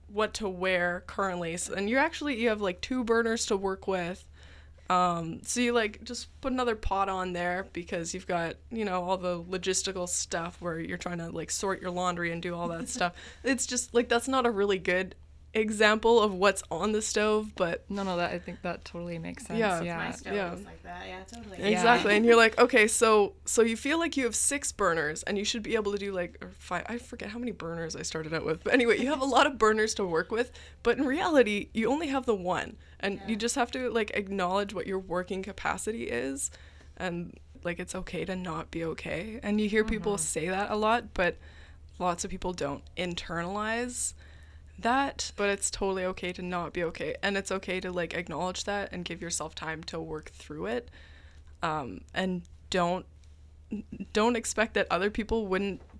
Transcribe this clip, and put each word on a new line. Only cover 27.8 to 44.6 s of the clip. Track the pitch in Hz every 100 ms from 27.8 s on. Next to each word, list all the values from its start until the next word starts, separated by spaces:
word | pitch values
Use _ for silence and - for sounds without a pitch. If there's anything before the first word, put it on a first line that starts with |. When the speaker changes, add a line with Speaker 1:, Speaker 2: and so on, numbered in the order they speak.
| 160 143
Speaker 1:
I |
started | 165 160 156
out | 160 160
with. | 160
But | -
anyway, | 269 233 196
you | 254
have | 294
a | 277
lot | 262 294
of | 269
burners | 214 220 220 -
to | 190
work | 165 180
with, | 226 247 - - -
but | 240 233
in | 277
reality, | 285 370 294 214 202 -
you | - 220
only | 285 294
have | 269 247
the | 208
one. | 175 165 - - - -
And | 196 196
you | -
Speaker 2:
Yeah. | 220
Speaker 1:
just | 233 277
have | 240
to, | 262 247
like, | 226 214
acknowledge | - 190 196 180 190 202 196
what | -
your | 190
working | 185 175 180 190
capacity | 190 190 - 180 - 226
is. | 240 - 262 277 - - - - - -
And, | 185 175 170 - - -
like, | 175 175
it's | 180 190
okay | 180 175
to | 170 185
not | 180 160 156
be | 165
okay. | 165 - 165 156 - 180
And | 208 208
you | 214
hear | 214
people | 220 180 190
Speaker 3:
Mm-hmm. | 202
Speaker 1:
say | - 160 165
that | 190 202
a | 214
lot, | 214 233 220 -
but | 175 233 - - - - - -
lots | 175 175
of | 196
people | 185 180
don't | 180 143 143 - -
internalize | 180 175 - 170 175 202 214 226 247 240 - - - - - -